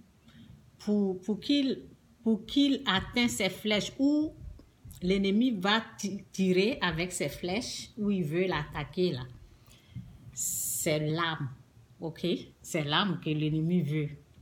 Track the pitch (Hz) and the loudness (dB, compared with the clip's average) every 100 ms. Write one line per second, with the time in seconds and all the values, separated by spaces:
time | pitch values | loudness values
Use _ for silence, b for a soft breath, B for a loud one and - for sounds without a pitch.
0 | - _ _ B B B - - - 208 | -20 _ _ B B B -20 -12 -2 0
1 | 196 185 - 208 - 285 269 202 - - | 2 -2 -4 -4 2 2 2 -2 -6 -20
2 | _ - 226 220 - 277 285 262 - 190 | _ -6 0 0 0 2 4 4 2 0
3 | - 247 240 - 190 - 214 208 185 - | 0 2 2 2 -2 0 0 0 0 0
4 | 277 302 311 - - - - _ - - | 2 4 0 -4 -14 -16 -20 _ -20 -6
5 | 180 196 196 202 262 208 190 220 220 - | 0 2 4 4 4 2 2 2 0 -6
6 | 196 196 - - 190 180 208 285 180 160 | -6 -6 -8 0 4 4 4 2 0 0
7 | 180 - 147 - 175 196 254 - - - | -2 -2 -4 -4 -4 -4 -4 -8 -12 -4
8 | 208 196 151 170 185 156 147 160 147 - | 0 0 0 0 2 0 -2 -6 -6 0
9 | 180 131 131 - - B B B B B | 0 0 -6 -14 -20 B B B B B
10 | B - - - - - - - 170 151 | B -18 -16 -8 -6 -4 -4 -2 0 0
11 | 151 156 165 160 135 - - - - - | 0 0 -2 -2 -6 -8 -20 -20 -20 -12
12 | 165 - 175 175 - - - 170 143 156 | -10 -4 -2 -2 -6 -18 -6 -4 0 2
13 | 202 156 165 151 151 156 160 180 143 156 | 2 0 -2 0 0 0 2 2 2 0
14 | 143 147 - - | -2 -6 -20 -20